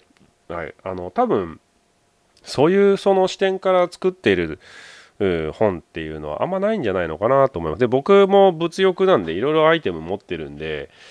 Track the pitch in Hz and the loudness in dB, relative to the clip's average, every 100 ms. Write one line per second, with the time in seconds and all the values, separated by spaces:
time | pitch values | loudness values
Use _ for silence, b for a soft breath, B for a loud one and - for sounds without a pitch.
0 | _ _ _ _ - 85 80 - 95 92 | _ _ _ _ -14 -12 -12 -12 -12 -10
1 | 90 - 240 123 85 76 _ _ _ _ | -8 -4 -2 -2 -4 -10 _ _ _ _
2 | _ _ _ _ - - 156 196 202 196 | _ _ _ _ -6 0 2 4 2 2
3 | 202 190 185 - 196 190 190 185 175 - | 2 2 0 0 -2 -2 0 2 0 -2
4 | 185 185 107 90 82 78 B B B B | -4 0 0 2 0 -6 B B B B
5 | B - 98 85 78 - 110 85 - 85 | B -4 -2 0 -4 0 0 0 -8 -10
6 | 78 78 76 76 156 190 202 220 113 92 | -10 -8 -8 -6 -4 -2 -2 -2 -2 -2
7 | 82 78 110 135 135 85 82 78 120 131 | -2 -2 2 2 2 0 -6 -2 0 0
8 | 143 196 196 196 196 160 170 - 190 180 | 4 4 6 6 4 2 -4 0 0 2
9 | 190 151 82 85 135 156 156 165 101 82 | 2 2 0 -4 -2 2 2 2 -2 -6
10 | 80 98 - 82 73 71 80 73 69 B | -6 -8 -8 -10 -8 -10 -8 -8 -10 B
11 | B | B